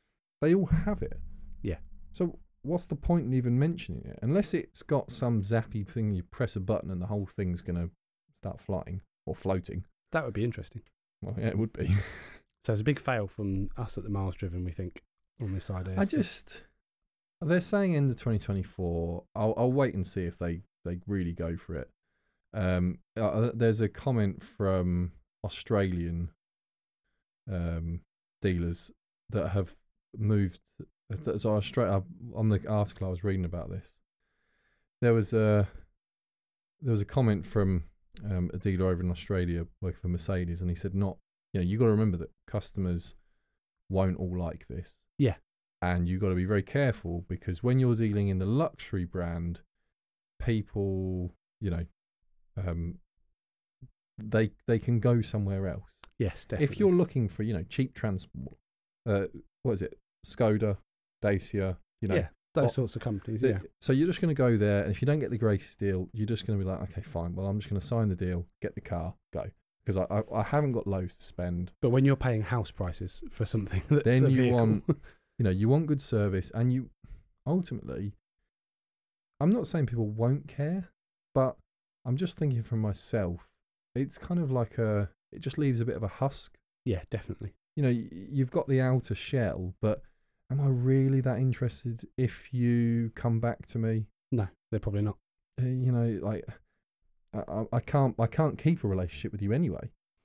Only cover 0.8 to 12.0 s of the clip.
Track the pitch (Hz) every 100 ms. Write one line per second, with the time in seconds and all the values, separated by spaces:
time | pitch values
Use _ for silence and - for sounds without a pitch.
0.8 | 208 208 - - - - - - 101 80
1.8 | - - - - 175 - - _ 135 175
2.8 | - 151 - 175 120 131 120 123 156 165
3.8 | - 71 - - 113 180 202 175 - -
4.8 | - 143 - - 123 113 98 113 110 113
5.8 | 98 120 107 95 85 - 117 101 95 107
6.8 | 78 90 92 104 98 - 92 87 - 87
7.8 | 85 - _ _ _ _ 98 - - 92
8.8 | - 92 - _ - - 95 95 - 95
9.8 | - _ _ 160 127 101 117 - - -
10.8 | - _ _ _ 95 - 110 101 110 -
11.8 | 87 98